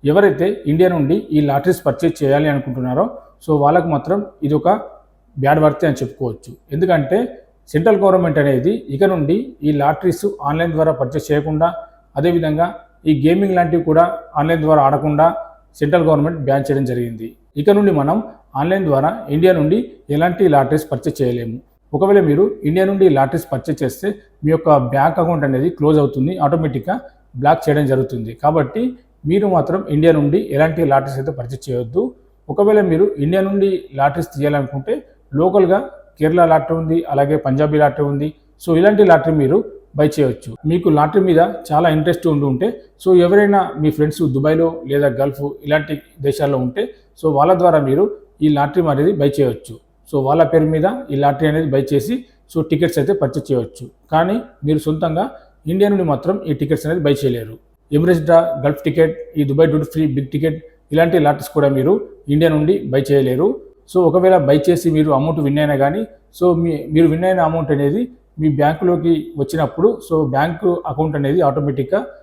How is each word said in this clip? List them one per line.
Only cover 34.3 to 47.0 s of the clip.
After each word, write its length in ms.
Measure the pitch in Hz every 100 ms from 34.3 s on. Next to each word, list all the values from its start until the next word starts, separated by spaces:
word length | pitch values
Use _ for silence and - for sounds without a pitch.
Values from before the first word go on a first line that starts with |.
| 139
తీయాలనుకుంటే 600 | 143 147 135 139 139 277 - _ _ 135
లోకల్‌గా 400 | 180 202 180 190 277 - - _
కేరళ 260 | 151 175 165
లాటరీ 240 | 160 - 165
ఉంది, 180 | 160 165 165 143
అలాగే 200 | 139 151 139
పంజాబీ 320 | 131 151 151
లాటరీ 220 | 147 143 147
ఉంది. 180 | 143 151 - _ _ -
So 120 | 165
ఇలాంటి 280 | 196 208 196
లాటరీ 220 | 165 165 156
మీరు 180 | 135 185 - - _ 139
బై 60 | 151 151
చేయొచ్చు. 340 | 135 107 - 110 156
మీకు 140 | 175 175 151
లాటరీ 260 | 151 196 185
మీద 100 | 160 175 - -
చాలా 160 | 151 170 156
ఇంట్రెస్ట్ 340 | 151 170 170 147
ఉండి 120 | 139
ఉంటే, 160 | 127 196 240 - _
so 60 | 185 180 175
ఎవరైనా 380 | 202 208 202 185 -
మీ 100 | 151 147
ఫ్రెండ్స్ 260 | 151 151 156 131
దుబాయ్లో 340 | 147 160 165 165 131
లేదా 180 | 143 143 123
గల్ఫ్ 240 | 139 135 143 - 147
ఇలాంటి 280 | 151 147 147 - _ 139
దేశాల్లో 300 | 135 143 135 127
ఉంటే, 180 | 123 240 -